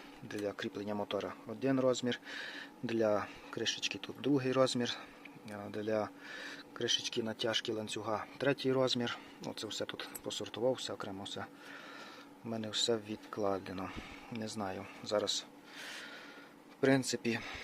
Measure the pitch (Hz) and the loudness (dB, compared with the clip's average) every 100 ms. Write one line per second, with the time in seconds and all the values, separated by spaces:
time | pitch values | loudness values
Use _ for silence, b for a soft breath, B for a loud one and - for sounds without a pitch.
0 | B B 113 107 101 98 113 101 104 104 | B B -8 -2 -2 -2 -4 -2 -2 0
1 | 101 101 95 - - 110 127 135 127 123 | 0 0 -2 -6 -8 -2 2 6 6 4
2 | 123 120 B B B B B - 120 113 | 2 -2 B B B B B -6 0 4
3 | 107 104 - B B - 110 - - 101 | 6 6 2 B B -2 -2 0 -2 -2
4 | - - 123 143 127 127 131 123 120 B | -6 -2 4 4 6 6 6 6 0 B
5 | B B - - - 104 104 104 107 107 | B B -18 -16 -10 -8 -4 -2 2 4
6 | 101 B B B B B - - 117 113 | 2 B B B B B -10 0 4 4
7 | - 123 110 107 117 110 - 110 107 110 | 2 0 0 0 2 2 2 0 -2 -4
8 | 107 107 - - 135 139 131 131 127 127 | 0 0 0 0 2 4 4 4 4 4
9 | 120 - B B 123 - 110 - 107 - | 0 -2 B B -8 -6 -6 -4 -4 -6
10 | - - 110 - 104 107 123 123 - 101 | -8 -8 -6 -4 -4 2 4 4 0 -4
11 | 107 98 98 - - B B B B B | -4 -6 -6 -6 -8 B B B B B
12 | B B B - 117 113 110 104 - 113 | B B B -12 -6 -4 -2 2 4 4
13 | 104 107 - - 101 95 95 95 92 98 | 2 -8 -6 0 2 2 0 -4 -4 -6
14 | B B B 117 110 110 95 95 98 - | B B B -6 -4 -2 -2 -4 -6 -10
15 | - 104 101 - - - B B B B | 0 2 4 0 -4 -12 B B B B
16 | B B B B B B - - 135 135 | B B B B B B -20 4 6 8
17 | 127 120 117 110 B B | 6 0 2 0 B B